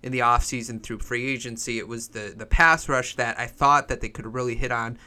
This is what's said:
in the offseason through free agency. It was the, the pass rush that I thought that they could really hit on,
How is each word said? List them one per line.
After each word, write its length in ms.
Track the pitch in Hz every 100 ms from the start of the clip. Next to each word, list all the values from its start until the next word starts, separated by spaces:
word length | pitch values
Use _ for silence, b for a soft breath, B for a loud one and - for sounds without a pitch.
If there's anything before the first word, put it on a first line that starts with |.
in 100 | 131
the 80 | 127
offseason 600 | 120 120 - 127 117 110
through 180 | - 107
free 260 | - 123 127
agency. 520 | 131 120 113 - 113
It 100 | 104
was 200 | 117 117
the, 240 | 110 104
the 120 | 82 107
pass 420 | - 165 160 -
rush 280 | 131 127 -
that 220 | 117 110
I 80 | 120
thought 420 | - 143 143 -
that 120 | 127
they 80 | 110
could 240 | - 113
really 220 | 123 123
hit 180 | 120 135
on, 260 | 120 117 120